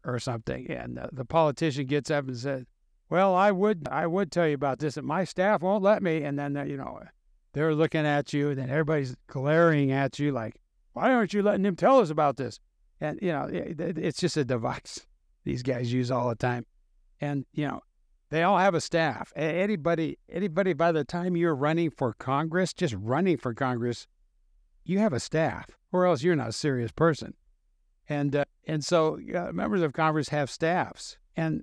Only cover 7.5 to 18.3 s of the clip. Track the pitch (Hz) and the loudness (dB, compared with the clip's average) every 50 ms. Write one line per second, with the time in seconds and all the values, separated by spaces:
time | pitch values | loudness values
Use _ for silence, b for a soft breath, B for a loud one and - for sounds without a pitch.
7.5 | - 143 151 160 156 151 160 160 - 160 151 151 147 147 143 - - 147 143 147 | -2 0 2 2 4 2 2 2 2 0 2 2 2 0 0 0 -2 0 0 0
8.5 | 139 131 135 127 135 156 160 143 160 147 139 127 123 - _ - - 139 131 143 | -2 -2 -4 -2 0 0 0 0 0 0 -2 -4 -8 -12 _ -10 -8 -4 0 2
9.5 | 156 165 170 165 156 147 139 135 135 139 139 131 - - 147 147 135 120 113 104 | 4 6 6 6 6 4 4 2 2 2 0 0 -2 -2 -2 -2 -2 -2 -4 -8
10.5 | - _ _ _ _ _ _ _ - - 180 247 262 240 214 170 - 208 196 208 | -10 _ _ _ _ _ _ _ -6 0 2 2 4 4 2 0 0 2 2 2
11.5 | 208 196 190 202 175 - 165 226 269 262 214 151 156 156 151 143 120 - 131 113 | 2 2 2 0 0 4 4 6 8 6 6 4 2 2 2 2 0 -2 -6 -8
12.5 | - - _ _ _ _ _ _ _ - 156 156 - - 202 180 160 139 139 - | -8 -14 _ _ _ _ _ _ _ -8 -8 -6 -6 -2 -2 -2 -2 -2 -4 -4
13.5 | - 175 - - 160 143 175 165 180 160 170 165 143 - 180 170 - 156 139 117 | -6 -6 -6 -6 -8 -6 -6 -6 -4 -4 -4 -4 -4 -2 -2 -2 0 0 -2 0
14.5 | 127 117 113 123 - - - - - - - _ _ _ _ _ _ _ - - | -2 -2 -2 -4 -6 -6 -12 -14 -16 -16 -18 _ _ _ _ _ _ _ -6 -6
15.5 | 139 123 127 135 123 120 127 117 123 127 123 120 135 123 120 123 117 - - 123 | -6 -4 -2 -4 -4 -2 -2 -2 0 0 0 0 -2 -2 -2 -2 -2 -2 -2 -4
16.5 | 120 120 - _ _ _ _ _ _ _ _ _ _ - 147 143 143 139 135 _ | -4 -4 -8 _ _ _ _ _ _ _ _ _ _ -8 -6 -4 -4 -6 -6 _
17.5 | - 151 147 139 - - - _ _ _ _ _ _ _ _ - | -6 -4 -4 -4 -6 -8 -12 _ _ _ _ _ _ _ _ -4